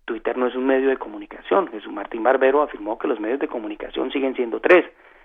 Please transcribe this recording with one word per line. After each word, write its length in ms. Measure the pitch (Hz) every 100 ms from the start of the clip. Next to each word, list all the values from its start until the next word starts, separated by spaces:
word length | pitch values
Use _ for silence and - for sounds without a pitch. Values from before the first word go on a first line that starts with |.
Twitter 340 | - 110 113 123
no 80 | 123
es 80 |
un 100 | 127
medio 240 | 131 131 135
de 80 | 127
comunicación. 680 | 110 104 104 - - 180 -
Jesús 240 | 107 -
Martín 300 | - 104 117
Barbero 400 | 110 131 131 143
afirmó 340 | 143 - 104 117
que 100 | 151
los 100 | 113
medios 220 | 107 139
de 80 | 147
comunicación 640 | 120 107 104 - - 131
siguen 240 | 143 131 117
siendo 240 | 120 -
tres: 240 | 160 180 - - - -